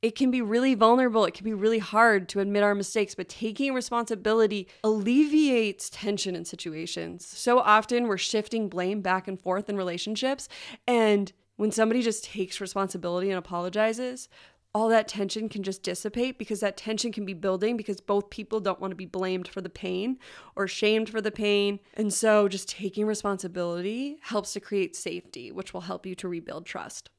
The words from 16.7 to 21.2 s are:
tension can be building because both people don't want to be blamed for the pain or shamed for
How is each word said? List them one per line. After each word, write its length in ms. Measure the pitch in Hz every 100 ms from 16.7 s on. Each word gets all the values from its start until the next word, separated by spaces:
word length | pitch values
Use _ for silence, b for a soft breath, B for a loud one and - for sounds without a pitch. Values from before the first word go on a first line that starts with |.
| 196
tension 360 | 214 220 240
can 140 | 214 196
be 100 | 180
building 420 | 196 185 214 240
because 240 | 208 190
both 300 | - 202 202
people 280 | - 208 220
don't 220 | 196 180
want 80 | 190
to 60 | 175
be 100 | 185
blamed 420 | 190 190 185 180
for 140 | -
the 80 | 185
pain 480 | - 185 185 220 262 B B B -
or 120 | 190
shamed 420 | - 214 220 220
for 120 | 220